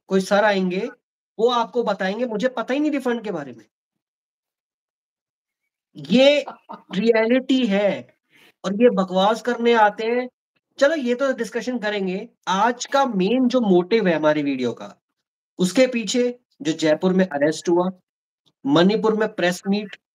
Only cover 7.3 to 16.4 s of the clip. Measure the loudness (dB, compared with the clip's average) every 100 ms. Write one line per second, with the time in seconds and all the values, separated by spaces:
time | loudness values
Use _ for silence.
7.3 | 0 2 0 2 0 0 -2 -8 _ _
8.3 | _ _ _ -6 2 2 2 -2 2 2
9.3 | 0 -4 -2 2 4 2 2 -4 -4 -6
10.3 | _ _ _ _ 0 0 2 -2 -2 -2
11.3 | -4 -6 -8 -6 -6 -4 -4 -4 -6 -10
12.3 | _ -4 0 0 -2 -2 0 0 0 0
13.3 | 2 2 2 2 2 2 0 2 2 2
14.3 | 0 -2 -2 -4 -6 -14 -20 _ _ _
15.3 | _ _ -4 0 2 2 0 -2 -2 -2
16.3 | -4